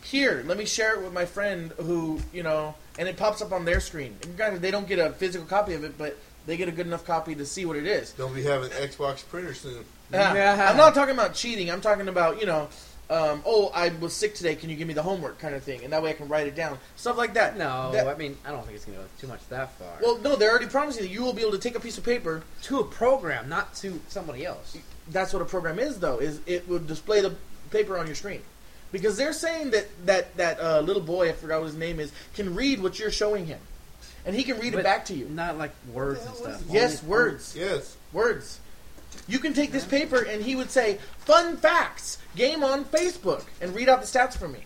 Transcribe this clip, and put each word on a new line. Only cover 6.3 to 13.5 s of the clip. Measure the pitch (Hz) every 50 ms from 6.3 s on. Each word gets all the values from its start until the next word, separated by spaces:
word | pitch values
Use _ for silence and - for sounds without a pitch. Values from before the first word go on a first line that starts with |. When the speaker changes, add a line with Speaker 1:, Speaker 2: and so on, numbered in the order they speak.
| - - -
Speaker 1:
they | 156 165 170
get | 185 175
a | 165
good | 165 175 170
enough | 170 165 -
copy | - 170 160 214 165 156
to | 143 143
see | 139 - 190 190
what | 170 156 147
it | 147 180
is. | 208 160 117 - -
Speaker 2:
They'll | - 131 131 131
be | 135 127
having | 143 143 135 127 127
Xbox | - 135 135 139 135 - 147 139 135 139 - -
printers | - 175 180 165 139 127
soon. | - 139 123 120 110 - - - - -
Speaker 1:
Yeah. | - 185 196 190 160
Speaker 3:
Yeah. | 196 196 196 202 202 196 196
Speaker 1:
I'm | 185 277
not | 302 311 302
talking | 277 277 269 269
about | 247 220 185 165
cheating. | - - 240 233 214 180 170
I'm | 170 190
talking | 202 220 208 196 196 190
about, | 180 180 175 165 160 -
you | 220 196
know, | 165 156 151 143 - - - - - - - -
um, | 156 165 160 151 147 147 147
"Oh, | 190